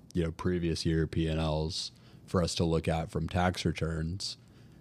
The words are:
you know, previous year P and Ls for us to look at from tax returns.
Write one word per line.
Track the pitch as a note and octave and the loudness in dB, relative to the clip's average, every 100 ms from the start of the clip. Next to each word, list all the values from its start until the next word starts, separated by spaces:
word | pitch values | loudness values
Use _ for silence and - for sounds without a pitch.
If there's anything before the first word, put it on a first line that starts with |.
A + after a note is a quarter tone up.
| - | -6
you | F2+ | -2
know, | D#2+ | -2
previous | D#2+ F2+ F2+ E2+ D#2 | -2 -2 0 0 0
year | E2 D#2+ D#2 | 2 2 2
P | E2 D#2+ | 0 0
and | D#2+ | 2
Ls | D#2+ D#2 D#2 - - - - - - | 0 0 -2 -4 -8 -12 -20 -20 -2
for | F#2+ | 0
us | E2 - | 0 2
to | |
look | E2+ E2 E2+ | 2 2 2
at | D#2+ D#2+ | 0 -2
from | E2+ D#2+ | -4 0
tax | F2+ F2+ - | 2 2 2
returns. | E2+ - D#2+ D#2+ D#2+ G2 - - - - - - | 0 0 -2 -2 -4 -4 -8 -10 -16 -20 -20 -14